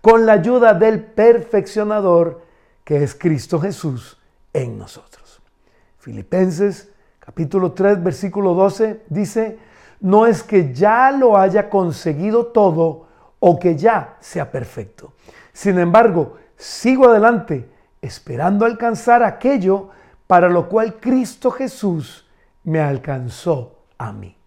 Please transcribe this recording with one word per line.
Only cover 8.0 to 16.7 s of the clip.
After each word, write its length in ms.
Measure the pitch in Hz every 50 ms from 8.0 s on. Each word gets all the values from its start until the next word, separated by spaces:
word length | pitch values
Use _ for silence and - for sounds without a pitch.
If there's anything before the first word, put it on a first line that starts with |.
versículo 540 | 170 185 147 - - 196 - 202 202 185 175
doce 480 | 180 190 202 196 202 220 220 214 220 _ _
dice, 500 | 147 185 208 - - 226 220 220 220 - _ _ _ _ _ - _ _
"No 260 | - 185 190 214 226
es 180 | 233 220 156 -
que 280 | - - 190 170 135
ya 380 | 123 127 190 208 220 240 262 269
lo 260 | 277 277 262 240 208
haya 320 | 196 190 196 180 214 202 208
conseguido 760 | - 196 190 170 143 - - 170 151 139 175 214 214 233 233 233
todo 600 | - 233 208 190 160 160 165 165 151 - - _ _ _ _ _ _ _
o 180 | - 175 170 -
que 160 | - 180 165
ya 420 | 139 160 226 226 190 135 - - _
sea 320 | _ - - 165 147 -
perfecto. 600 | - 139 123 - - 120 107 - _ _ - - _ _ _ - _ - - _
Sin 260 | _ - - 202 190 180
embargo, 580 | 175 170 175 220 233 226 175 170 147 - - - _ _ _
sigo 520 | _ - -